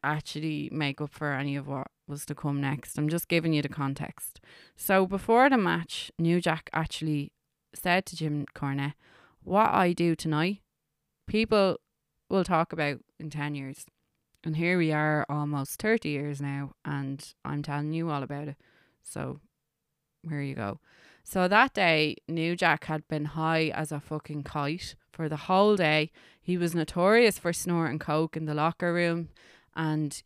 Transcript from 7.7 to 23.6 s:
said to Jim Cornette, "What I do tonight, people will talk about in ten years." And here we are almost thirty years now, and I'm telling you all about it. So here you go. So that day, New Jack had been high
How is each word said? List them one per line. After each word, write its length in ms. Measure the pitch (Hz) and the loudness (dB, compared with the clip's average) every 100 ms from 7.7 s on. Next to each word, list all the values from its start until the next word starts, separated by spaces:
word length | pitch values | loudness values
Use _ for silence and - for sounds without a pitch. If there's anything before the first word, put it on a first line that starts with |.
said 320 | - 180 180 - | -6 0 0 0
to 100 | 165 | -4
Jim 300 | 156 147 - - | -4 -2 -6 -6
Cornette, 380 | 139 139 139 - _ - _ _ | -4 -2 -4 -8 _ -20 _ _
"What 260 | - 190 220 | 0 2 4
I 220 | - 180 | 4 4
do 240 | 175 170 160 | 2 2 0
tonight, 420 | 160 151 175 202 _ _ _ _ _ _ - | 0 0 0 -2 _ _ _ _ _ _ -2
people 480 | 214 226 214 190 - _ _ _ _ - | 0 4 4 4 2 _ _ _ _ -2
will 140 | 190 | 0
talk 300 | 180 165 170 | 2 2 0
about 260 | 170 147 139 _ - | -2 -2 -4 _ -14
in 100 | 160 | -10
ten 240 | 147 147 | -6 -6
years." 320 | 147 135 135 - _ _ _ _ _ | -6 -8 -12 -18 _ _ _ _ _
And 140 | 165 156 | -4 0
here 200 | 170 180 | 2 4
we 140 | 160 | 4
are 340 | 151 151 151 - | 4 2 2 0
almost 520 | 147 147 147 135 - | -2 -2 -2 -4 -4
thirty 280 | 214 226 156 | 0 0 0
years 320 | 143 147 139 | -4 -4 -4
now, 320 | 143 139 139 - | -4 -4 -6 -10
and 480 | - 143 135 135 - - | -6 -4 -4 -8 -12 -14
I'm 180 | - 143 | -6 -6
telling 300 | 147 147 151 | -4 -4 -4
you 180 | 160 165 | -4 -2
all 140 | 147 | -4
about 240 | 135 143 147 | -4 -8 -8
it. 80 | 139 _ _ _ _ | -12 _ _ _ _
So 340 | - 156 127 147 _ _ _ _ _ _ _ _ 165 | -14 -8 -8 -10 _ _ _ _ _ _ _ _ -8
here 120 | 147 | -6
you 140 | 139 | -6
go. 240 | 135 101 - _ _ - _ | -6 -6 -8 _ _ -20 _
So 240 | - 190 180 | -6 0 4
that 260 | 208 262 | 6 4
day, 420 | - 175 156 151 - - | 4 4 4 2 -2 -6
New 260 | 165 165 | -2 -2
Jack 300 | 175 170 156 | 2 2 2
had 240 | - 156 - | -2 -6 -4
been 160 | 156 | -4
high 480 | 151 160 160 160 | -4 -2 0 2